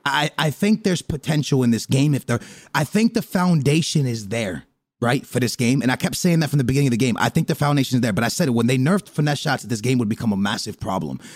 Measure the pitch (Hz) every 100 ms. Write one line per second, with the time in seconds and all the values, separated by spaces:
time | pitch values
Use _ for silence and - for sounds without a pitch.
0 | 143 143 151 - 151 139 202 220 202 180
1 | - 151 - 156 143 135 123 113 - 135
2 | 147 135 - 120 - - - 139 131 202
3 | 226 233 - 196 180 170 135 156 - 156
4 | 135 113 101 113 104 78 - _ _ _
5 | 117 127 - 123 120 - 120 135 120 127
6 | - - 180 165 151 147 123 135 139 117
7 | 127 110 117 - - 156 147 147 127 127
8 | 117 98 113 - 165 117 117 131 131 196
9 | - - 147 143 156 127 104 113 117 131
10 | 110 107 110 98 101 107 - 95 110 95
11 | 78 65 -